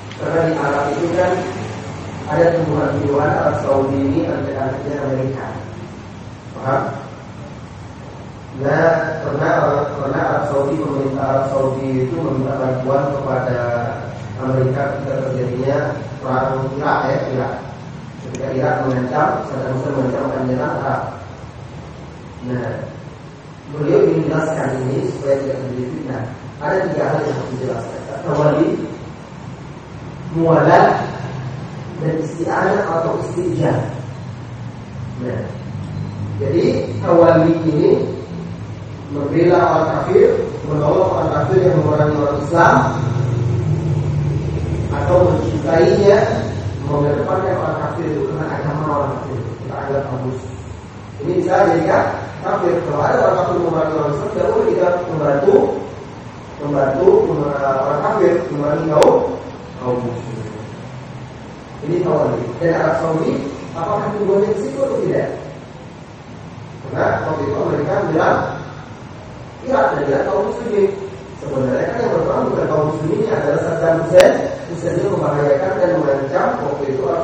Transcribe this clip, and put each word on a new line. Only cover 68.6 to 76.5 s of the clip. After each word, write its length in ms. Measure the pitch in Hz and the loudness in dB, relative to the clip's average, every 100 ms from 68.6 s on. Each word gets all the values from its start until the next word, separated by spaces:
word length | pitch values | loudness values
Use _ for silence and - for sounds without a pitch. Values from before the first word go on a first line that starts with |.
| - - - - - - - - - - 254 | -10 -14 -16 -16 -16 -16 -16 -16 -16 -10 0
"Irak 160 | 269 - | 2 4
dan 80 | 147 139 | 2 2
Irak 140 | 135 - | 2 2
kaum 240 | 147 - | 2 0
muslimin." 380 | - - 202 190 - - - - - | -2 0 2 2 2 -8 -12 -14 -10
Sebenarnya 480 | - 131 - - - | -4 0 2 2 0
kan 60 | - | 0
yang 120 | - 160 | 2 2
berperang 320 | - - - | 2 2 0
bukan 180 | - 147 | 0 2
kaum 180 | 151 151 | 2 2
musliminnya, 420 | - 165 208 - - | 0 0 0 2 0
adalah 240 | - 165 | 2 2
Saddam 340 | 165 165 165 165 | 0 2 2 2
Hussein. 300 | - 180 - - - - - | 6 8 8 6 -2 -6 -8
Hussein 260 | 165 - - | -6 -2 0
itu 100 | - | 0
membahayakan 600 | - 151 147 143 - 190 - | 0 0 2 4 4 2 2
dan 120 | 175 160 | 2 4
mengancam 460 | 143 135 135 - - | 2 2 0 0 0